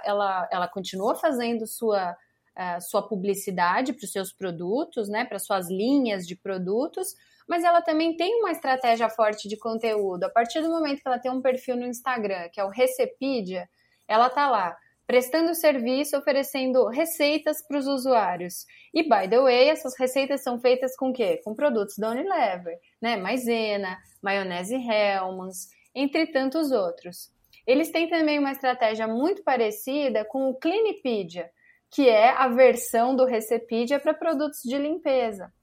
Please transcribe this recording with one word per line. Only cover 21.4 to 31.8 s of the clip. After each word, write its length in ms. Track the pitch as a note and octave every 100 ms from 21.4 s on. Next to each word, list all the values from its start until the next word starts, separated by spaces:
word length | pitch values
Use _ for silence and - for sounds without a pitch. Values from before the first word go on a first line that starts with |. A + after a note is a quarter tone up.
Com 100 | G#3+
produtos 440 | G#3+ D4 A3+ G3+ -
da 120 | A3
Unilever, 680 | A#3+ G4 E4+ A3 F3+ F3 E3+ _ _
né? 160 | A3+ G#3+
Maisena, 800 | G3 B3+ A#3 A#3 G#3+ G3+ F#3 F#3 _ _
maionese 540 | G3 G3 F#3 F3 F#3 B3+
Hellmann's, 920 | A#3 G#3+ G3+ G3 F#3 F#3 F#3 F#3+ - _ _
entre 340 | B3 C#4 D#4+ D#4+
tantos 440 | C4 C4+ D#4+ D4
outros. 580 | A#3+ F3 E3+ F3 F3 - _ _ _ -
Eles 240 | C4+ D#4+
têm 160 | E4 E4
também 320 | E4+ D4+ D4
uma 140 | C#4
estratégia 520 | C4+ B3+ B3 A3 A3 A3
muito 380 | A3+ D#4+ G4+
parecida 800 | - B3+ A3 G#3+ C4 C#4+ C#4 G#3+
com 260 | G#3+ C4+ C4+
o 80 | C4
Clinipedia, 920 | E4 G4+ A4 - C4 G#3+ E3+ F3 E3 _ _ _